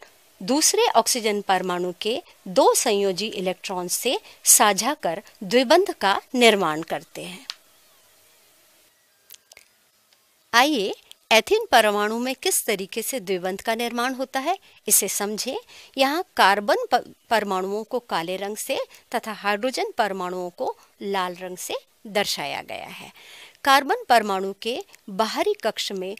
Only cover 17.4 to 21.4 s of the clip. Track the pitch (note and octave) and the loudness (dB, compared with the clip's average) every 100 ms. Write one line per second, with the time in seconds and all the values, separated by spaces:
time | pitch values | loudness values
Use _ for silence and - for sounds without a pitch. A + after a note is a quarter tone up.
17.4 | G3+ F#3+ F#3+ G#3 A3 B3 - F#3 E3 F#3+ | 0 -4 -2 -6 -6 -8 -4 -6 -4 -6
18.4 | G3+ G#3+ - C4+ B4+ - _ A#3 A3 G3+ | -8 -10 -6 -6 -6 -12 _ -8 -6 -8
19.4 | G3+ G#3 B3 - A4+ - G#3 F#3+ F3+ F3+ | -4 -2 -2 -4 -6 -2 -2 -2 -6 -6
20.4 | F3+ - C4 - _ - G#3 G3 F3+ F3 | -8 -6 -8 -8 _ -12 -4 -2 -4 -6